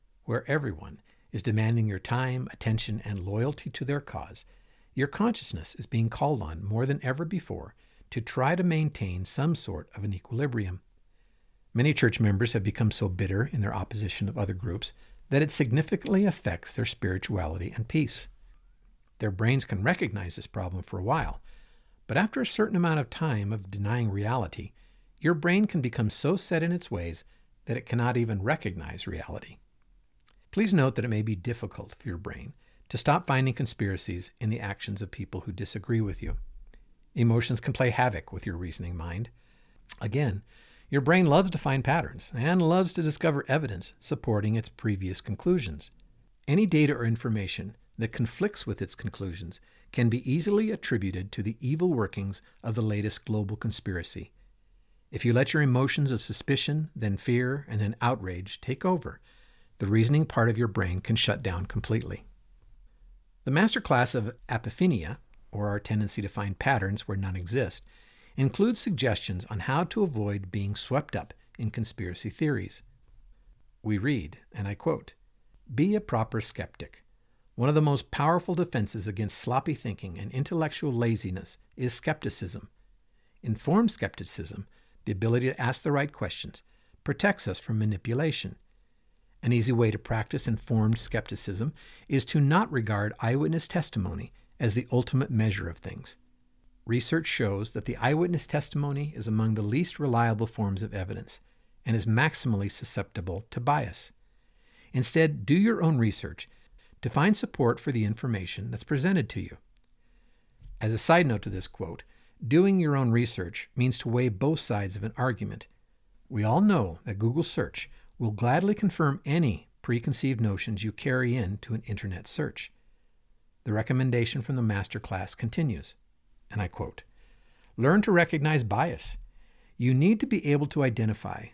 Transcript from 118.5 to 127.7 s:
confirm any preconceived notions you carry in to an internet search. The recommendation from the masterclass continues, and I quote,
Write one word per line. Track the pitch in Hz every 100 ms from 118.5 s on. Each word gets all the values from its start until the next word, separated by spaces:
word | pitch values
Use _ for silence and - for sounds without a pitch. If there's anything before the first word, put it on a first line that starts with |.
| 143 196 208
confirm | 202 - 156 139
any | - 156 151 82 - _
preconceived | - 120 117 127 135 123
notions | 110 95 - 104
you | 107
carry | - 139 127 127 123
in | 95 101
to | -
an | -
internet | - 101 101 90 95
search. | - 147 - - - _ _ _ _ _ _ _ _
The | -
recommendation | 107 110 127 131 120 117 139
from | 110 131
the |
masterclass | 117 101 98 - - 95 95 -
continues, | 113 143 160 85 71 - _ _ _ _ -
and | -
I | 87
quote, | - - - - - - - _ _ -